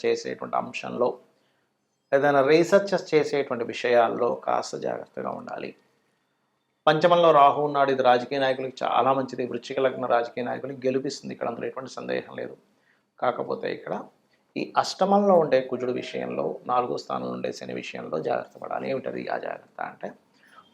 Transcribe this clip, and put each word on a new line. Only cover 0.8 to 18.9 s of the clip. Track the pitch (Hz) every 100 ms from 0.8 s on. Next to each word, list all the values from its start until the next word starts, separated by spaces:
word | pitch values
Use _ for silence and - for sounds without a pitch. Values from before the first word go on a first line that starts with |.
| 64 62 120 - _ _ _ _ _ _ _ _ _
ఏదైనా | 139 143 139
రీసెర్చెస్ | 135 156 165 - - 165 -
చేసేటువంటి | 156 147 143 139 120
విషయాల్లో | 120 110 123 120 113 110 120
కాస్త | - - 120 - -
జాగ్రత్తగా | 62 60 - - 64
ఉండాలి. | 50 - - - - _ _ _ _ _ _ _ _ _ _ -
పంచమంలో | 156 - 170 165
రాహు | 151 143 143
ఉన్నాడు, | 147 143 139
ఇది | 131
రాజకీయ | 127 123 123 139
నాయకులకు | 135 131 131 -
చాలా | - 123 123
మంచిది. | 135 131 127 123
వృశ్చిక | 120 - 135
లగ్న | 131 127 127
రాజకీయ | 120 117 -
నాయకులకు | 123 117 131 135 127
గెలిపిస్తుంది, | 131 135 - 131
ఇక్కడ | 127 131
అందులో | - 120
ఎటువంటి | 127 131
సందేహం | - - 127 135 127
లేదు. | 120 - _ _ _ _ _ _
కాకపోతే | 123 - 131 - 90
ఇక్కడ | 90 - 196 - _ _ _ _ -
ఈ | - -
అష్టమంలో | 127 - 190 202 202
ఉండే | 180 151 131
కుజుడు | 131 127 123
విషయంలో, | 123 - - - - 78 - -
నాలుగో | 123 - 71
స్థానంలో | - 67 62
ఉండే | 62 64
శని | - 64
విషయంలో | 62 - - - 78
జాగ్రత్త | 71 62 - -
పడాలి. | 50 - 65